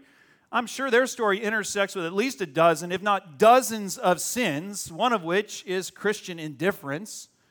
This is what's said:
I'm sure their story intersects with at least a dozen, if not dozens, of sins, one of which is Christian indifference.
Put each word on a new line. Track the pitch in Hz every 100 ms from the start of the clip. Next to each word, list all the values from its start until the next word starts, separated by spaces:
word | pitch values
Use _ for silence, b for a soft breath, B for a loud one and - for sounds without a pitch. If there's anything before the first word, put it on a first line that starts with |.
| b b b b b
I'm | 233 233
sure | - 269
their | 233 262
story | - 214 196
intersects | 214 220 196 202 196 196
with |
at | 165
least | 190 262 -
a | 170
dozen, | 139 170 151 175
if | 180
not | 208 196 185 135
dozens, | 214 254 233 220 196 -
of | 190 175
sins, | - 240 214 143 196 202 -
one | 160 247
of | 226
which | 165 190 214 -
is | - 185 175
Christian | - 202 208 - 170
indifference. | 156 131 175 - 139 147 214 - - _ _